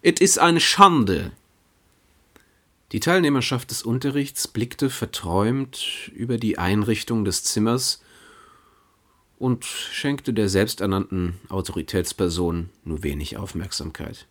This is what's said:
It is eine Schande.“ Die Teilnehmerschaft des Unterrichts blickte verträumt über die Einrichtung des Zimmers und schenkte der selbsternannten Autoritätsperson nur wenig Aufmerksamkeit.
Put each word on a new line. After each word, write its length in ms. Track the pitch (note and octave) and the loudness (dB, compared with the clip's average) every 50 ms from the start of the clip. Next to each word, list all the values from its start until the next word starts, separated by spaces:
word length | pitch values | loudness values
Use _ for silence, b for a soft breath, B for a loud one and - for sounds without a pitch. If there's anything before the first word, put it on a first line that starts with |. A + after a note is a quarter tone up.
It 200 | - F3 E3+ - | 4 4 4 6
is 160 | F3 F#3+ - | 4 4 6
eine 220 | - - E3+ E3+ E3 | 4 4 4 4 4
Schande.“ 720 | - - - - G3+ F#3+ E3+ D3 A2+ G2 F#2 D#2 - - - _ _ _ _ _ _ _ _ _ _ _ _ _ _ _ _ _ _ _ b b b b b b b b b _ _ _ | 2 2 6 8 8 8 8 6 4 2 2 0 -2 -6 -10 _ _ _ _ _ _ _ _ _ _ _ _ _ _ _ _ _ _ _ b b b b b b b b b _ _ _
Die 80 | - A2+ | -6 -4
Teilnehmerschaft 720 | - E3+ F3 F#3+ F3 D3 C#3+ C3 B2 - - B2+ - - | 0 2 2 4 4 4 2 2 0 0 -2 -4 -4 -6
des 120 | - - - | -10 -6 -2
Unterrichts 640 | A2+ A#2 B2+ C3+ C#3+ C3+ C#3+ C#3 C#3 - - - | -2 -2 0 0 -2 -2 -2 -4 -4 -4 -8 -8
blickte 420 | - _ A2+ A#2+ A#2+ - - C#3 C3+ | -4 _ -4 -4 -4 -2 -2 -2 -2
verträumt 1200 | C3 - A#2+ - - - - F2 E2+ F#2+ G2+ A2 B2 C3+ C3+ C3 C3 - - - - - - - - | 0 -2 -6 -6 -6 -8 -4 0 2 2 2 2 2 0 -4 -6 -8 -8 -8 -8 -8 -8 -12 -16 -10
über 240 | - A#2 A#2 B2 | -8 -4 -4 -2
die 200 | A2+ A2+ G#2+ - | -2 0 -2 -2
Einrichtung 680 | - F2 F2+ G2 G#2+ G#2 A2 A2+ G#2 - - A#2+ A2+ G#2 | 0 0 2 2 2 2 0 0 -2 -2 -2 -2 0 0
des 180 | G2 F2 - - | 0 -2 -2 -4
Zimmers 580 | - - G#2+ G#2 A2+ A#2+ B2+ B2+ - - - b b b b b b b b b b b b b b b b b b b b b b b b b _ _ | -2 0 0 2 2 2 0 0 -2 -4 -6 b b b b b b b b b b b b b b b b b b b b b b b b b _ _
und 280 | _ C3 C3 B2 A#2 - | _ 0 0 0 0 -2
schenkte 680 | - - - - - - - - C#3+ C#3+ - - - A#2 | -10 -8 -8 -10 -8 -8 -4 -2 -2 -2 -2 -2 -2 0
der 160 | A2 G#2+ G2 | 2 2 2
selbsternannten 920 | F#2+ F#2+ G2+ - - - G2 G2+ F#2+ F#2+ F#2+ - F#2+ F#2 F2+ F2 F2 F2+ - - | 4 2 2 2 0 -2 -2 0 0 0 -2 -2 -2 -2 -2 -2 -4 -6 -10 -6
Autoritätsperson 1200 | G2 F#2+ F2+ - - F2 D#2 - - F#2+ F2 - - - G2 F2 E2 F2 F2+ E2+ E2 E2+ E2+ F2+ _ _ _ | -4 -4 -4 -4 -6 -6 -6 -2 -2 -2 -2 -2 -2 -2 0 0 2 0 0 0 0 -2 -4 -8 _ _ _
nur 180 | A2 D#2 D2+ - | -8 -6 -4 -4
wenig 340 | D2 C#2+ D2 D2 - - | -4 -4 -4 -6 -6 -8
Aufmerksamkeit. 920 | - G2 - - D#2 - G2 - - - - - - D2 - - - - _ | -8 -10 -8 -6 -8 -8 -6 -8 -8 -8 -10 -10 -10 -12 -12 -12 -16 -20 _